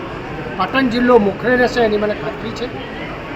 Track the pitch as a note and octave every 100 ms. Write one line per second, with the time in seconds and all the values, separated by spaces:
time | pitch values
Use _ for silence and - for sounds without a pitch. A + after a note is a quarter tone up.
0 | - - - - - - F#3 C4 C4 A#3
1 | B3 A#3+ G3 F#3+ B3+ B3 B3 B3 A3+ G#3
2 | G#3 G#3 - - A3+ - B3 - - -
3 | - - -